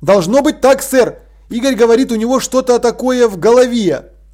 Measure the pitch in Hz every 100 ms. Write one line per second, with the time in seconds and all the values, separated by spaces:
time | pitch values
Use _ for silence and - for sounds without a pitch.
0 | 151 196 165 269 285 - 254 269 - 262
1 | - - - _ - 233 269 226 233 233
2 | 262 220 233 262 - 254 254 240 240 226
3 | 254 254 226 185 202 247 254 233 185 131
4 | - _ _